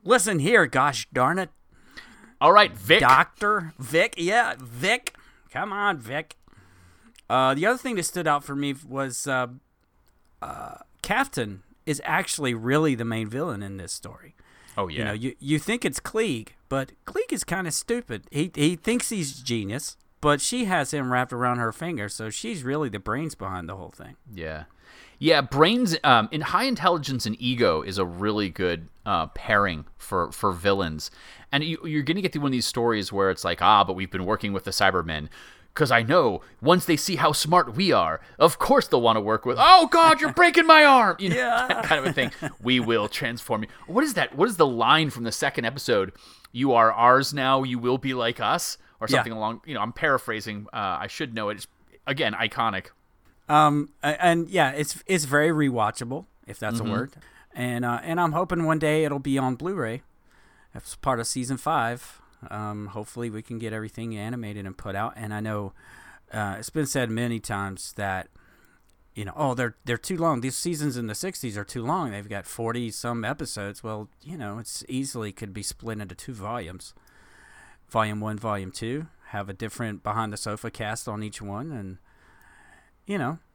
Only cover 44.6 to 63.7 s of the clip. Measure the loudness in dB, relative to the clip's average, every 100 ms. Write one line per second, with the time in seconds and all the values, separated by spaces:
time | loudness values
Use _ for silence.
44.6 | 2 4 4 4 2 -2 -6 -2 -4 -2
45.6 | -4 -4 0 2 0 -8 -20 -20 -14 -2
46.6 | 2 6 6 6 6 6 4 0 2 2
47.6 | 2 -2 0 0 -2 -2 -2 0 -2 0
48.6 | -2 -8 _ _ 0 0 0 -4 -6 -6
49.6 | -8 -4 -4 0 2 2 0 -6 -6 -10
50.6 | -10 -6 -4 -4 -6 -8 -8 -4 -4 -6
51.6 | -12 _ _ -14 -8 -2 -2 -2 -4 -2
52.6 | -2 -4 -10 _ _ _ _ _ 2 4
53.6 | 4 2 -4 _ -4 2 2 2 0 2
54.6 | 2 0 -6 -8 -2 -2 2 4 4 4
55.6 | 0 2 -2 -2 -8 -10 -12 _ -18 -8
56.6 | -6 -4 -4 -4 -6 -12 -20 -20 _ -8
57.6 | -4 -2 -2 -2 -2 0 0 0 -2 0
58.6 | 2 2 2 2 2 -2 0 0 0 -2
59.6 | -4 -4 -4 -6 _ _ _ _ _ _
60.6 | _ -18 -16 -4 -2 -2 -2 -6 -4 -4
61.6 | -2 0 0 -4 -12 -20 _ _ -12 -8
62.6 | -8 -8 -8 -10 -10 -8 -8 -8 -10 -10
63.6 | -8